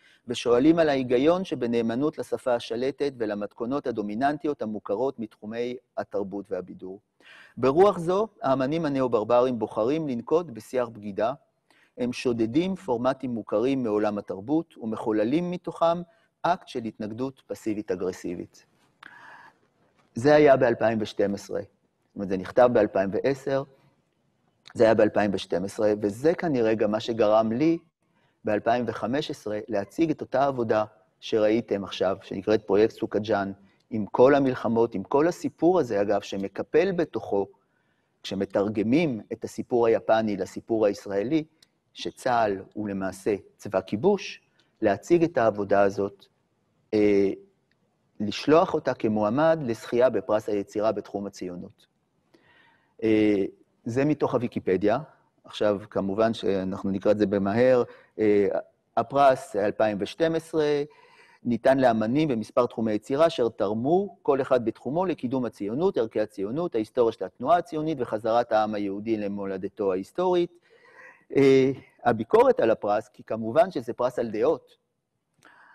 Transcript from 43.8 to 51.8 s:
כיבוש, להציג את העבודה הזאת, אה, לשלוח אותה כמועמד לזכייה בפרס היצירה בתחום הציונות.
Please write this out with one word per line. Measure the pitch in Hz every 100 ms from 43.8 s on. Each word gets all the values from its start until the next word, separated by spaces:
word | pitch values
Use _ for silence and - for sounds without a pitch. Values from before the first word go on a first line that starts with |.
כיבוש, | - 104 170 196 - - _ _ _ -
להציג | 107 98 - 170
את | 165 131
העבודה | 113 104 98 101
הזאת, | 101 101 101 - _ _ _ _ _ _ -
אה, | 107 104 98 98 - - _ _ _ _ _ _ -
לשלוח | 104 - - 156 185
אותה | 156 135
כמועמד | 127 113 107 107 127 160 165
לזכייה | 127 110 - 120 127
בפרס | 110 - 107 -
היצירה | 104 98 107 110
בתחום | 104 - 101 101
הציונות. | - 92 87 92 _